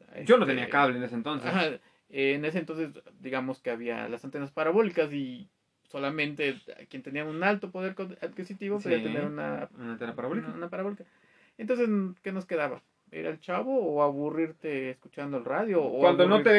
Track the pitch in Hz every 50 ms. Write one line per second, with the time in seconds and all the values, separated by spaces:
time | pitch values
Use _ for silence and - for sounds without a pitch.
0 | - - - - 143 143 240 240 185 139 131 123 120 - - 143 143 131 123 123
1 | 127 120 120 117 113 147 151 131 - 175 180 185 165 156 123 - _ _ _ _
2 | _ _ 143 139 139 135 139 147 151 156 165 180 160 160 160 160 160 143 - -
3 | - - - - - 127 131 131 131 131 131 - - 123 117 113 120 120 117 113
4 | 113 113 117 - - 135 - 143 139 139 - 160 156 160 175 220 226 185 175 170
5 | 156 147 143 143 135 127 123 123 - - _ _ _ _ _ _ _ _ - 139
6 | 139 139 156 156 147 151 147 147 147 139 131 - - - - - - - - 135
7 | - 139 135 147 151 156 156 165 180 202 208 196 196 185 - 185 190 190 190 -
8 | 190 185 - - 185 - - 190 180 - 196 - 202 196 208 208 202 175 165 156
9 | 151 151 151 151 147 147 147 147 147 147 147 147 147 - - 131 120 117 113 110
10 | 120 117 - 123 117 131 175 226 160 156 165 165 175 175 - 185 196 202 208 -
11 | - - _ _ _ _ _ _ _ _ _ - 220 226 254 240 240 220 208 202
12 | 190 185 180 - - 196 190 190 180 - 180 156 147 135 123 - - _ _ _
13 | _ _ 160 160 160 160 156 156 - - 180 202 220 262 269 254 196 160 147 147
14 | 147 143 139 143 147 151 156 160 165 156 160 _ - 156 143 135 131 127 127 -
15 | - - - - 143 143 139 127 117 127 139 180 226 220 190 165 143 117 120 131
16 | 165 175 - - 180 185 208 208 - 226 208